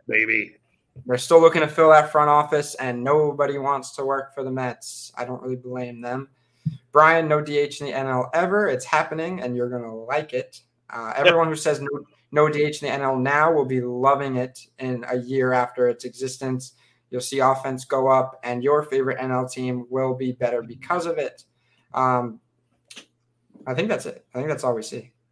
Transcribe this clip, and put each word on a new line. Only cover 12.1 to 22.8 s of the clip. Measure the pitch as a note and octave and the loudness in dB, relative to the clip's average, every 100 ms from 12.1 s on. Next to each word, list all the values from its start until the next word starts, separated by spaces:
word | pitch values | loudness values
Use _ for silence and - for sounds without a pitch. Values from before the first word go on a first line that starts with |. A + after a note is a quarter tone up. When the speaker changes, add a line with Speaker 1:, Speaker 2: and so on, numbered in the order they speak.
| _ _ | _ _
Speaker 2:
no | D3 D3+ | 2 2
D | D3 | 2
H | D3 D3+ | -2 -2
in | C#3+ | -4
the | |
N | C#3 | -2
L | C3+ C3 | -2 0
now | C3+ D3 D#3+ | 2 4 4
will | D#3 C3 | 2 2
be | B2+ | -2
loving | B2 B2 C3+ C#3 C#3 B2+ | -2 0 2 2 0 -4
it | B2+ - - - | -4 -8 -20 -10
in | C3 B2 - | -6 -6 -4
a | B2+ | -6
year | A#2+ C3+ B2+ | -2 0 2
after | B2+ B2 - B2 | 2 0 0 0
its | A#2 B2 | 0 -8
existence. | - C3 - C3+ B2+ C3 _ _ _ _ | -10 -10 -6 -6 -6 -8 _ _ _ _
You'll | B2 | -8
see | - C3+ | -4 2
offense | C3 C3+ C3+ B2+ - | 2 2 -2 -8 -2
go | C#3 C3 | 0 4
up, | C3 C3 - | 4 2 -6
and | A#2+ B2 | -6 -2
your | C3 D3 | 2 0
favorite | D3+ C3+ C3 C3 | 0 -2 -2 -2
N | C3 | -4
L | B2+ B2+ | -4 -4
team | B2+ B2+ B2 A#2+ | -6 -6 -6 -4
will | C3 C3 | -2 -2
be | B2+ C3 | -2 -6
better | B2 A#2+ A#2+ | -4 -4 -4
because | A2+ A#2+ - F3 E3+ | -6 -10 -4 -4 -2
of | D3+ | -4
it." | C3+ - _ _ _ _ _ | -6 -8 _ _ _ _ _
Um, | C3 C3 B2 A#2+ A2 _ _ _ _ | 0 2 2 -2 -10 _ _ _ _